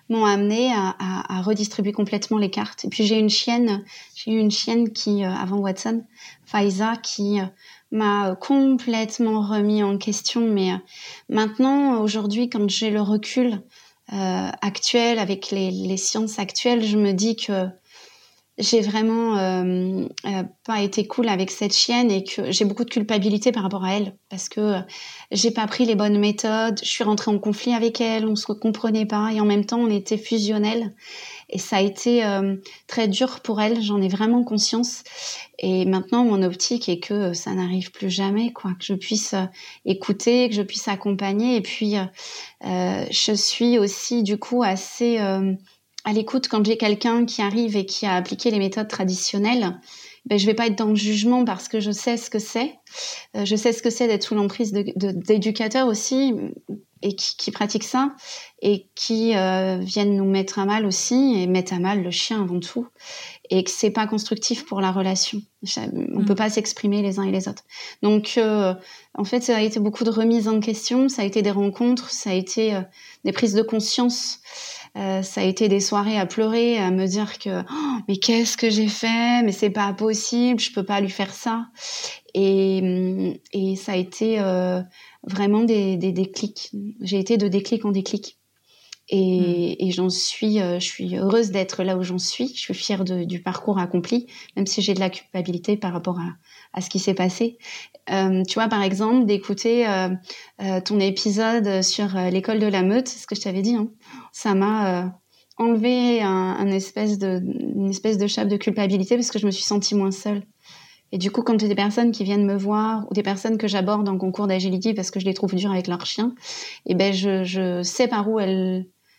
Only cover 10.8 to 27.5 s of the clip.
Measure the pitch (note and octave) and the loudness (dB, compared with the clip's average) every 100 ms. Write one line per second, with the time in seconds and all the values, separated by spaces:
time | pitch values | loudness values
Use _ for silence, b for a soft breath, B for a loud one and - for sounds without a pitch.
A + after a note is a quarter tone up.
10.8 | - B B B B G#3+ A3 A3 C4 C#4 | -6 B B B B 0 0 2 4 4
11.8 | C#4 A#3 G#3+ G#3+ G3+ G#3+ A#3+ A#3 G3+ G3 | 4 2 2 0 -2 0 0 0 0 0
12.8 | A3 G#3 G3+ G#3+ - C4 B3 G3+ - b | 0 2 2 0 0 0 0 0 -8 b
13.8 | b b - G3+ F#3 F#3 F#3+ - G3+ G3 | b b -10 -4 -2 -2 -4 -4 -4 -2
14.8 | - A#3+ A#3 A3+ G3 G3 - G3 F#3+ F#3 | 0 2 2 2 0 -4 -4 -2 -2 -2
15.8 | F#3+ F#3+ - A3 A3 G#3+ G3 - B3 A#3+ | -2 -2 -2 -2 -2 -4 -6 -2 0 2
16.8 | A3 G#3+ G3+ F#3+ A3 A3+ - G3 F#3 - | 2 4 4 2 0 -2 -2 -2 -2 -6
17.8 | B B B B B B B - G#3+ A#3 | B B B B B B B -6 2 2
18.8 | G3+ G#3+ A3 A3+ A#3 G3+ F#3 F#3 F#3 F#3 | 4 2 2 2 2 2 2 0 0 0
19.8 | F#3 F#3+ - - G3+ G3 F#3+ - - G#3+ | 0 -2 -4 -6 -6 -4 -6 -10 -6 -2
20.8 | G3+ G#3 G#3 - A3+ F#3 F#3+ - G3+ - | -2 0 -2 0 0 2 -2 -2 0 2
21.8 | - A#3+ A#3+ G3 F#3+ - - F#3 G3+ G3+ | 2 4 4 2 -2 -6 -2 2 2 0
22.8 | A#3 A#3+ G#3+ G#3+ G3+ G3+ B3 A3+ F#3+ G3 | -2 -2 0 2 2 2 2 2 0 -2
23.8 | F#3 G3+ G3 - - F#3+ - - G#3+ F#3+ | -2 -2 -2 -8 -16 -12 -8 -2 0 0
24.8 | F#3 B B B B G3+ A3+ A3+ G#3+ - | -4 B B B B 0 0 2 -2 2
25.8 | A#3+ G#3 G#3 G#3 G#3 G#3 A3 A3 A3+ G3+ | 2 4 4 4 4 2 0 0 0 -2
26.8 | - - G#3+ G#3 - G3+ G#3+ | -4 -2 2 2 2 0 0